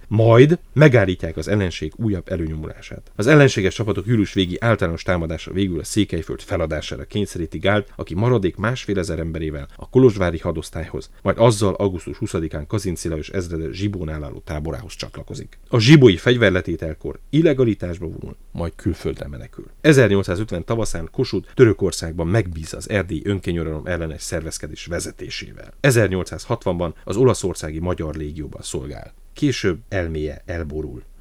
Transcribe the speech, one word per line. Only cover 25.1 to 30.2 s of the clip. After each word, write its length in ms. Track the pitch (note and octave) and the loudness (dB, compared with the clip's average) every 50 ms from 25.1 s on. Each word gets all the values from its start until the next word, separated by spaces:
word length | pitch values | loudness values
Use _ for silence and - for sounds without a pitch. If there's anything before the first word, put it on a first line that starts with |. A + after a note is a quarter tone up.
| - - - - - - - - G1+ - - - - - | -10 -12 -14 -12 -12 -12 -12 -14 -16 -18 -20 -20 -8 0
Ezernyolcszázhatvanban 1160 | - C#3+ A#2 A#2+ G#2 F#2 F#2 F#2 F2 - E2+ D#2+ - - A#2+ - - G2+ F2+ E2+ F2 E2 - - - | 2 4 4 4 4 4 2 -2 -4 -6 -8 -12 -6 -6 -6 -4 -2 -4 -2 -2 -2 -4 -6 -8 -8
az 120 | - F#2 | -6 0
olaszországi 640 | G#2+ C3+ B2 G#2 - - F#2 D#2+ - - D#2 D#2 D#2+ | 4 4 4 4 2 -2 -4 -4 -4 -8 -8 -6 -4
Magyar 360 | E2+ F2+ F2+ E2+ E2 D#2 D2 | -4 -4 -4 -4 -4 -6 -8
Légióban 460 | D#2 D2+ D2+ D#2 D#2 C#2+ C#2 - - | -8 -8 -10 -10 -10 -12 -12 -12 -14
szolgál. 520 | - - - D#2 B1+ D2 C#2+ - - - - - - - - | -12 -10 -8 -8 -8 -10 -12 -14 -16 -18 -20 -20 -20 -20 -6
Később 440 | - D3 C#3+ A#2+ - - F#2+ E2 - - - | -2 -2 -2 0 0 0 -2 -2 -2 -6 -6
elméje 520 | G2+ F#2+ F2 E2 D#2+ D#2 | -4 -4 -4 -4 -4 -4